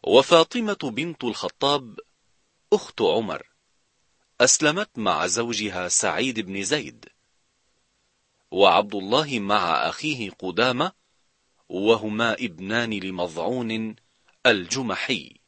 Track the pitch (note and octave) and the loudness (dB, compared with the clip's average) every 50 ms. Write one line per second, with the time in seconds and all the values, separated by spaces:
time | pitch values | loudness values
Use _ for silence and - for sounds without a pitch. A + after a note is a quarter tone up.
0 | - D2 F#2+ B2+ C3 - E3+ E3 E3 - - A#3+ A3+ G#3 G3+ - - C3+ A2 A#2 | 0 8 8 8 8 10 6 6 6 4 0 -4 -4 -4 -4 -4 -6 -8 -6 -6
1 | D3+ F3 D#3+ _ - A#2+ G#2 - - F#2 - _ - C#3 C#3+ C#3+ C3 A#2 G2+ - | -6 -6 -8 _ -6 -6 -6 -4 -6 -8 -4 _ 0 0 0 0 -2 -8 -18 -20
2 | - _ _ _ _ _ _ _ _ _ _ _ _ _ - G#3 - - - - | -20 _ _ _ _ _ _ _ _ _ _ _ _ _ 0 0 0 -6 -4 0
3 | A2+ F#2 - - A2+ G2 D#2+ - - _ _ _ _ _ _ _ _ _ _ _ | 2 2 2 2 -2 -4 -8 -10 -10 _ _ _ _ _ _ _ _ _ _ _
4 | _ _ _ _ _ _ _ _ A#2+ C3 - - D#3+ D3 D3+ F#3 G#3+ _ _ B2+ | _ _ _ _ _ _ _ _ 4 4 4 2 2 0 0 0 -6 _ _ -4
5 | G#2+ G2 E2+ D2+ E2 F#2 - A#2 A#2 A#2 A#2 G#2 G#2+ G#2 F#2 F#2 F2+ F2+ - - | -2 0 0 0 0 -2 -2 -4 -4 -4 -4 -4 -6 -6 -6 -6 -6 -2 -2 0
6 | - G2 D#2 E2+ A#2+ C3+ B2 A2 G#2 F2+ F#2+ G2 G2 F#2 D3 D3+ A2+ D#2 A#1 - | 0 0 0 0 -2 -4 -4 -6 -8 -6 -6 -6 -4 -2 -4 -4 -4 -8 -16 -20
7 | - - _ _ _ _ _ _ _ _ _ _ _ _ _ _ _ _ _ _ | -20 -20 _ _ _ _ _ _ _ _ _ _ _ _ _ _ _ _ _ _
8 | _ _ _ _ _ _ _ _ _ _ F2+ F#2 G2 F#2+ E2 F#2 G#2+ G#2 G#2+ G2+ | _ _ _ _ _ _ _ _ _ _ 2 4 6 6 6 4 2 0 -4 -8
9 | F#2+ G2 A#2 C#3 D#3 D3 C3+ A2+ G2+ G2 G#2 G#2 F#2 E2+ D#2+ C2 A#1+ D#2+ - - | -4 0 0 0 0 0 -4 -4 0 0 0 2 2 2 0 0 0 -2 -4 -4
10 | - D3+ D3+ B2+ A2+ F#2+ - _ - F#2 E2+ F2+ A#2 C3 B2 B2 D#3 F#3 - _ | -6 -6 -6 -6 -6 -10 -10 _ -8 -6 0 2 2 2 2 0 -2 -4 -6 _
11 | _ _ _ _ _ _ _ _ _ _ _ _ _ _ - F2+ G2 G#2+ A2+ G#2+ | _ _ _ _ _ _ _ _ _ _ _ _ _ _ -6 0 4 4 4 4
12 | G#2+ G#2+ G#2+ G#2+ A#2 A#2 G#2+ - B2 A2 E2 D#2+ F#2 G2 A2 A#2+ A#2+ A2+ A2 G2+ | 2 -6 -4 -2 0 -2 -2 -2 -6 -8 -8 -10 -8 -4 -2 -2 -2 -2 -4 -6
13 | F#2 F#2+ F#2 F#2 F2+ F2 D#2 E2+ E2 G2 B2 B2+ A#2+ A2 A2+ A2 A2 A2 G#2+ _ | -6 -8 -6 -4 -6 -6 -4 -6 -4 -4 -4 -4 -4 -4 -6 -6 -6 -8 -10 _
14 | _ _ _ _ _ _ _ _ _ B2+ A2+ G2 F2+ - G#2+ C3 C3 A2+ F#2 - | _ _ _ _ _ _ _ _ _ 2 2 2 0 -6 -6 -6 -4 -4 -4 -4
15 | - - C3+ F#2+ C#2 - - _ _ | -2 -4 -4 -4 -4 -12 -20 _ _